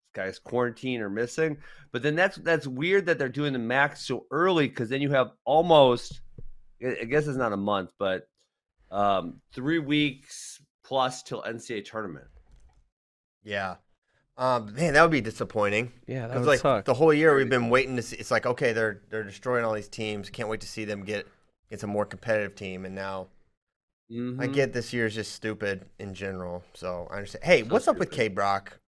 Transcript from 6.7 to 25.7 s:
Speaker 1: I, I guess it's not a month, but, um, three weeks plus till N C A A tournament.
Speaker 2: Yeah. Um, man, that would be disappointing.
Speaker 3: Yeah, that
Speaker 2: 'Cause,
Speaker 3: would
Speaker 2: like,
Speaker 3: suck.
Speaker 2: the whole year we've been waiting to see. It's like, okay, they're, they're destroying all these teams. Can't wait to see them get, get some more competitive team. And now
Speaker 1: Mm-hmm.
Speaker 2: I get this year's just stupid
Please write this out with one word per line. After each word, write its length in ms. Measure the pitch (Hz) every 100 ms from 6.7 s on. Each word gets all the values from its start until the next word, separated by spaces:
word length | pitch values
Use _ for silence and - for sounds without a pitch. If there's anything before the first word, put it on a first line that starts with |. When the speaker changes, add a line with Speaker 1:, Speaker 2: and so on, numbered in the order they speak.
| -
Speaker 1:
I, 140 | 123 92
I 40 |
guess 220 | 117 147 151
it's 120 | 131
not 140 | 117
a 20 | 101
month, 340 | 101 101 90 -
but, 300 | 98 92 - _ _ _ _ _ _
um, 500 | 98 101 95 85 - _
three 260 | - 135 165
weeks 800 | 143 147 147 - - - - - _ _
plus 380 | - 135 127 -
till 200 | - 123
N 140 | - 117
C 160 | -
A 20 | 110
A 40 |
tournament. 440 | - 110 101 71 - - - - - _ _ _ _ _ _ _
Speaker 2:
Yeah. 340 | 104 101 95 87 _ _ _ _ _ -
Um, 360 | 127 123 104
man, 200 | 113 165
that 80 | 143
would 80 | 165
be 100 | 151
disappointing. 720 | 110 - 104 110 101 107 123 - -
Speaker 3:
Yeah, 220 | 131 117
that 60 |
Speaker 2:
'Cause, 60 | 123
Speaker 3:
would 60 | 123
Speaker 2:
like, 140 | 131
Speaker 3:
suck. 240 | 143 113
Speaker 2:
the 100 | 101
whole 180 | 123 160
year 220 | 151 156
we've 140 | 139 123
been 200 | 165 117
waiting 260 | 127 131 127
to 60 |
see. 140 | 113 -
It's 140 | 110
like, 160 | 113 123
okay, 260 | 120 127
they're, 300 | 113 110 98 -
they're 140 | 110
destroying 400 | 101 92 127 123
all 80 | 117
these 160 | 107 104
teams. 420 | - 110 104 95
Can't 180 | - 110
wait 120 | 110
to 80 | 101
see 160 | -
them 180 | 107 101
get, 220 | 98 104 - _ _ _ _
get 100 | 101
some 100 | 104
more 140 | 104 101
competitive 480 | 95 117 107 101
team. 300 | 101 98 92
And 100 | 95
now 340 | 95 95 95 92 _ _ _ _ _ _ _ _
Speaker 1:
Mm-hmm. 300 | 117 123 127
Speaker 2:
I 60 | 127
get 260 | 139 131
this 220 | - 113
year's 200 | 120 113
just 180 | 107 101
stupid 520 | - 110 107 101